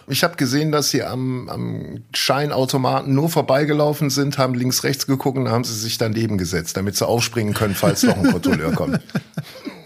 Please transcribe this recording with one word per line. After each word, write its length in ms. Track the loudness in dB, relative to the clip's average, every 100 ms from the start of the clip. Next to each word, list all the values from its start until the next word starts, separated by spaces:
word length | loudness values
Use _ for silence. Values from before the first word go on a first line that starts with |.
| -6
Ich 160 | 0
hab 140 | 0 0
gesehen, 320 | 0 2 2
dass 200 | 2 2
sie 120 | 0
am, 460 | -2 -4 -4 -4 -6
am 560 | -6 -6 -6 -8 -12 -10
Scheinautomaten 1000 | -4 0 2 2 0 0 2 0 0 2
nur 140 | 2 2
vorbeigelaufen 840 | 2 4 4 4 4 2 2 0
sind, 280 | 0 0 2
haben 160 | 0
links, 300 | 2 0 0
rechts 220 | -2 -2 0
geguckt 280 | 0 0 0
und 100 | 0
haben 160 | 0
sie 100 | -2
sich 240 | -4 -6 -2
daneben 400 | -2 0 0 0
gesetzt, 380 | -2 -2 -4 -4
damit 200 | -4 0
sie 80 | 0
aufspringen 460 | 0 0 -2 -2
können, 200 | 0 0
falls 300 | 2 2 4
noch 120 | 2 4
ein 140 | 2
Kontrolleur 420 | 2 2 0 0
kommt. 280 | 0 0 -2 -4 -8 -8 -12 -14 -14 -14 -14